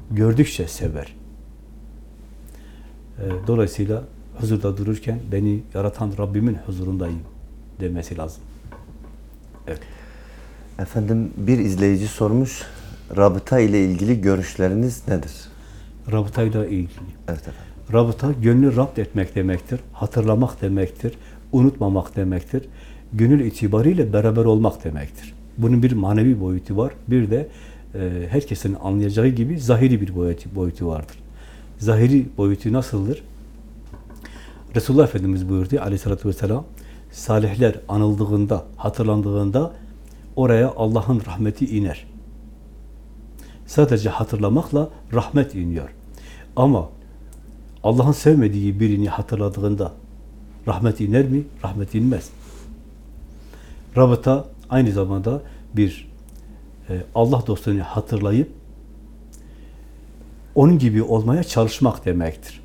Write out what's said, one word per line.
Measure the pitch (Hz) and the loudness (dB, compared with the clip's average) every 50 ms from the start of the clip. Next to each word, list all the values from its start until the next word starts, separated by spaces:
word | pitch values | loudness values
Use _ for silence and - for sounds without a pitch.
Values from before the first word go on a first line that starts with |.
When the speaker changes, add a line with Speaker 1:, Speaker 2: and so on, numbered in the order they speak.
| - - | -10 -4
Speaker 1:
gördükçe | 107 104 110 113 113 135 143 - - - 87 80 | 0 2 4 4 6 4 2 2 2 -6 -6 -8
sever. | - - 90 82 76 73 69 - - - - - - - - - - - - - - - - - - - - - - - - - - - - - - - - - - - - - - - - - - - | -6 -6 -6 -4 -4 -6 -10 -12 -16 -20 -20 -20 -20 -20 -20 -20 -20 -20 -20 -20 -20 -20 -20 -20 -20 -20 -20 -20 -20 -20 -20 -20 -20 -20 -20 -20 -20 -20 -20 -20 -20 -20 -20 -20 -20 -20 -20 -18 -14 -10
E, | 98 95 92 92 98 | -8 -6 -6 -4 -2
dolayısıyla | 113 117 113 104 98 - - 101 101 107 117 131 - - - - - - - | 0 2 2 2 0 0 -4 -4 -2 -4 -4 -6 -10 -18 -20 -20 -18 -12 -6
huzurda | 113 110 110 98 104 101 95 | -2 0 0 0 0 -2 -4
dururken | 101 98 107 107 - - 113 113 117 120 104 | -2 -4 -4 -4 -4 -4 -6 -6 -6 -6 -4
"Beni | 98 98 104 104 104 107 - - - | -4 -2 0 0 -2 -2 -6 -8 -6
yaratan | 98 98 101 - - 113 104 98 101 | -4 -4 -4 -4 -4 -6 -6 -4 -6
Rabbimin | 101 98 101 104 113 120 104 | -6 -4 -2 0 0 0 -2
huzurundayım." | - - 104 92 90 92 92 95 92 90 85 82 80 73 - - - - - - - - - - - | -4 -6 -8 -8 -6 -6 -4 -4 -4 -4 -6 -6 -8 -10 -14 -18 -20 -20 -20 -20 -20 -20 -18 -12 -8
demesi | 92 87 87 85 80 - 90 82 | -6 -6 -6 -6 -8 -8 -10 -10
lazım. | 78 78 - - - - - - - - - - - - - - - - - - - - - - - - - - - | -10 -10 -12 -14 -18 -20 -20 -20 -20 -20 -20 -20 -20 -20 -20 -20 -20 -20 -20 -20 -20 -20 -20 -20 -20 -20 -20 -18 -12
Evet. | - - - - - - - - - - - - - - - - - - - - - - - | -12 -12 -12 -12 -18 -20 -20 -20 -20 -20 -20 -20 -20 -20 -20 -20 -20 -20 -20 -20 -16 -10 -10
Speaker 2:
Efendim, | 92 - - 113 107 104 113 113 113 - - | -8 -4 -4 -2 0 2 0 0 0 -2 -6
bir | 101 98 107 127 117 | -4 0 2 2 2
izleyici | 98 98 95 90 101 98 98 92 104 110 | 2 0 2 4 4 4 4 2 0 -4
sormuş, | - - 110 104 113 127 135 120 - - - - - - - - - - - - - | -2 0 0 2 2 2 0 0 -4 -10 -14 -16 -16 -18 -18 -18 -18 -18 -14 -4 2
rabıta | 98 101 101 90 98 - - 131 127 | 4 6 6 4 2 0 2 4 4
ile | 110 101 101 101 95 | 4 4 4 4 4
ilgili | 92 90 85 101 113 123 110 | 2 2 0 2 2 2 2
görüşleriniz | 95 98 95 92 90 - - - 92 92 98 110 123 127 120 - - - | 4 2 2 2 0 -4 -2 0 0 2 2 2 0 0 -2 -4 -4 -2
nedir? | 98 82 76 78 - - - - - - - - - - - - - - - - | -2 -2 -2 -6 -12 -16 -20 -20 -20 -20 -20 -20 -20 -20 -20 -20 -20 -14 -6 -2
Speaker 1:
Rabıta | 107 107 101 104 - 123 | -2 -2 -2 -2 -2 0
ile | 113 110 113 107 104 85 | 0 0 0 0 -2 -2
ilgili. | 101 92 90 87 - - 90 90 - - - - | -2 -4 -4 -4 -8 -14 -16 -16 -16 -14 -10 -8
Speaker 2:
Evet | 85 80 | -8 -8
efendim. | - 76 - - - - - - - - | -8 -12 -16 -16 -16 -20 -20 -18 -6 2
Speaker 1:
Rabıta, | 107 117 120 117 107 - 131 143 | 4 4 4 4 2 -2 0 -2
gönlü | 143 120 110 117 120 127 139 139 113 | 0 2 4 4 6 6 6 6 4
rapt | 123 135 135 - 113 | 2 0 0 0 -4
etmek | 104 - - 104 92 - - | -4 -2 -2 -2 -2 -2 -2
demektir, | 101 92 95 90 90 - - 123 127 - - | -2 0 0 0 -2 -4 -6 -8 -8 -8 -12
hatırlamak | - - 110 - - 120 107 110 107 113 127 123 - - | -10 -6 -6 -4 0 0 2 2 4 2 2 0 -2 -4
demektir, | 104 98 98 95 92 - - - - 117 - - - - - - - - | -4 -2 0 0 -2 -2 -4 -6 -8 -8 -8 -10 -18 -20 -20 -20 -8 -2
unutmamak | - 127 127 135 135 - 107 98 98 95 90 - - | 2 4 4 4 4 2 -2 0 0 0 -2 -4 -4
demektir. | 101 95 92 90 87 - - - 131 - - - - - - - - - - | -4 -2 -2 -2 -4 -4 -4 -6 -6 -6 -8 -18 -20 -20 -20 -20 -20 -16 -6
Gönül | 113 107 117 123 147 143 | 0 2 4 6 6 4
itibariyle | 123 110 - - 117 98 107 110 123 160 185 175 127 104 | 4 0 -2 -2 -2 2 2 4 4 4 4 2 2 2
beraber | 101 104 107 113 110 117 113 | 2 2 2 4 4 4 4
olmak | 113 107 107 113 101 - - - | 4 4 4 4 2 0 -2 -8
demektir. | 82 76 73 69 - - - - - - - - - - 117 | -8 -6 -6 -8 -10 -12 -16 -18 -18 -20 -20 -20 -12 -6 0
Bunun | 113 117 127 117 | 2 4 4 4
bir | 123 127 | 4 4
manevi | 123 107 95 98 104 107 113 131 127 101 | 2 2 0 2 2 4 4 4 2 2
boyutu | 95 92 92 90 - - 101 | 0 -2 -4 -4 -4 -4 -2
var, | 104 123 139 - - - - | -2 -2 -2 -4 -8 -6 0
bir | 127 127 113 101 | 0 0 2 2
de, | 110 131 151 - - - - - - - - - - | 0 -2 -2 -4 -12 -20 -20 -20 -20 -20 -20 -14 -8
e, | 95 92 90 90 87 87 85 | -6 -6 -4 -4 -4 -4 -2
herkesin | 113 143 143 - 104 - - 98 98 - | -2 -2 -2 -2 -6 -4 -4 -4 -6 -4
anlayacağı | - 95 98 101 104 101 101 113 117 131 | -4 -2 0 0 0 0 2 2 2 2
gibi | 127 117 117 139 175 151 | 2 2 -2 -2 -2 -2
zahiri | 123 117 120 113 131 127 123 104 | 2 2 4 4 4 4 2 2
bir | 101 92 90 | -2 -2 -4
boyutu, | 87 87 87 85 - - - - | -2 -2 -2 -2 -4 -8 -10 -6
boyutu | 95 90 87 85 - 90 | -4 -4 -4 -4 -4 -6
vardır. | 85 80 78 76 - - - - - - - - - - - - - - - | -6 -4 -6 -8 -12 -16 -20 -20 -20 -20 -20 -20 -20 -20 -20 -20 -18 -12 -4
Zahiri | 104 113 110 107 117 123 139 139 127 - - | 0 2 4 4 4 6 6 4 2 2 -2
boyutu | - 101 101 101 - - 107 | 0 0 0 0 0 -2 -2
nasıldır? | 117 131 127 - 117 101 98 113 143 - - - - - - - - - - - - - - - - - - - - - - - - - - - - - - - - | -2 -2 -2 -2 -4 -4 -2 -2 -4 -6 -8 -20 -20 -20 -20 -20 -20 -20 -20 -20 -20 -20 -20 -18 -20 -20 -20 -20 -20 -20 -20 -20 -20 -20 -20 -20 -20 -20 -10 -4 -4
Resulullah | 113 - - 131 151 143 | -2 0 2 6 6 6
Efendimiz | - - 95 95 95 95 92 92 92 | 6 4 -2 0 0 0 -2 -2 -2
buyurdu | 95 92 92 90 139 139 | 0 0 0 0 -2 -2
aleyhissalatü | - 98 98 95 - 104 98 - - 101 | -2 -2 -4 -2 -2 -2 -4 -2 -2 -4
vesselam, | 92 - 104 98 107 139 160 - - - - - - - - - | -4 -2 -2 -2 -2 -2 -4 -8 -16 -20 -20 -20 -20 -20 -20 -20
"Salihler | - - - - 110 107 107 104 98 120 123 107 101 - - - | -18 -10 -2 0 2 2 2 0 0 2 2 2 2 0 -6 -4
anıldığında, | 101 104 107 104 104 101 107 101 104 101 104 101 110 87 - - - | 0 0 2 2 2 0 0 0 0 0 0 0 0 -2 -4 -8 -12
hatırlandığında | - - 107 - - 113 110 107 107 101 101 101 101 101 98 104 131 160 170 - - - - - - - - - - - - - | -8 -6 -6 -4 -2 0 0 0 0 0 0 0 0 0 0 0 0 0 -2 -6 -12 -20 -20 -20 -20 -20 -20 -20 -20 -18 -8 -2
oraya | 131 131 123 117 110 123 - - | 0 2 4 4 4 4 2 2
Allah'ın | - 113 110 110 113 95 120 127 110 - | 0 0 0 0 0 0 2 0 0 0
rahmeti | - 87 95 110 104 - - 135 - 113 | -4 -6 -4 -2 -2 -2 -2 -4 -2 0
iner." | 104 101 85 - - - - - - - - - - - - - - - - - - - - - - - - - - - - - - - - - - - | -2 -2 -2 -4 -8 -12 -18 -20 -20 -20 -20 -20 -20 -20 -20 -20 -20 -20 -20 -20 -20 -20 -20 -20 -20 -20 -20 -20 -20 -20 -20 -20 -20 -20 -20 -20 -20 -14
Sadece | - - 151 151 127 120 104 104 113 | -4 2 4 4 4 4 2 0 0
hatırlamakla | - - 113 - 120 104 104 98 113 160 - - 143 143 160 156 - - - - | -2 -2 -4 -4 -2 -2 0 2 2 2 0 0 0 -2 -2 -2 -6 -14 -10 -2
rahmet | 117 117 - - - 143 131 - - | -2 -2 -2 0 2 0 0 0 -2
iniyor. | 95 87 85 82 78 67 64 - - - - - - - - - - - - - | -6 -4 -4 -4 -6 -8 -10 -16 -20 -20 -20 -20 -20 -20 -20 -20 -20 -18 -8 0
Ama | 127 131 143 127 92 82 - - - - - - - - - - - - - - - - - - - - | 2 4 4 4 2 0 -4 -12 -18 -20 -20 -20 -20 -20 -20 -20 -20 -20 -20 -20 -20 -20 -20 -10 -4 0
Allah'ın | 107 120 127 123 147 | 2 2 4 4 2
sevmediği | 143 - - 151 156 143 117 101 98 104 101 101 95 101 | 2 4 4 4 6 6 4 2 2 0 -2 -2 0 2
birini | 110 107 104 98 104 98 | 2 2 2 2 0 -2
hatırladığında | - - - - 120 101 104 101 - 98 101 104 104 101 95 - - - - - - - - - - - - - - - - | -2 -4 -6 -4 -4 -2 -2 -2 -2 -2 -2 -2 0 -2 -4 -6 -8 -12 -20 -20 -20 -20 -20 -20 -20 -20 -20 -20 -18 -8 -4
rahmet | 117 101 90 113 113 107 - | -2 -2 0 0 0 0 0
iner | 107 101 110 131 139 | 0 2 4 4 4
mi? | 127 131 143 143 - - - - | 4 2 -2 -2 -4 -10 -10 -8
Rahmet | 95 95 101 98 - - | -6 -4 -4 -6 -2 -2
inmez. | 107 117 131 127 - - - - - - - - - - - - - - - - - - - - - - - - - - - - - - - - - - - - | 0 2 2 0 0 -4 -10 -18 -20 -20 -20 -20 -20 -18 -18 -18 -20 -20 -20 -20 -20 -20 -20 -20 -20 -20 -20 -20 -20 -20 -20 -20 -20 -20 -20 -20 -20 -14 -2 4
Rabıta | 127 127 123 120 117 - 131 135 143 139 - - - - - | 6 6 6 6 4 2 2 0 0 -2 -8 -16 -18 -8 -2
aynı | 123 135 123 107 | 2 2 4 4
zamanda | 95 98 95 95 98 98 98 113 135 143 - - - - - - - | 2 0 0 -2 -2 -2 -2 -2 -4 -4 -6 -10 -18 -20 -16 -6 0
bir, | 104 104 95 - - - - - - - - - - - - - - - - - - - - | 2 2 2 0 -4 -16 -20 -20 -20 -20 -20 -20 -20 -20 -20 -20 -20 -20 -20 -20 -18 -12 -8
e, | 92 90 87 - - | -8 -8 -8 -4 0
Allah | 117 117 123 139 120 107 | 2 4 4 4 2 0
dostunu | 113 101 - - 107 101 98 | -2 -4 -4 -2 -2 -2 -2
hatırlayıp | 92 - - 110 - - 120 101 101 101 104 127 156 - - - - - - - - - - - - - - - - - - - - - - - - - - - - - - - - - - - - - - - - - - | -2 -4 -4 -6 -4 -2 -2 -2 0 2 2 2 0 0 -4 -18 -20 -20 -20 -20 -20 -20 -20 -20 -20 -20 -20 -20 -20 -20 -20 -20 -20 -20 -20 -20 -20 -20 -20 -20 -20 -20 -20 -20 -20 -20 -20 -20 -20 -20 -20 -20 -12 -2 4
onun | 143 139 165 175 147 | 6 8 8 8 8
gibi | 127 117 107 107 | 4 4 4 2
olmaya | 113 - 113 110 107 117 139 175 165 | 2 2 2 2 2 2 2 0 0
çalışmak | - - 117 113 110 - - 135 117 - - - | 0 0 0 0 0 0 2 2 2 0 0 -2
demektir. | 95 87 87 82 80 - - - - - - - | -2 -2 0 -2 -4 -6 -8 -14 -20 -20 -20 -20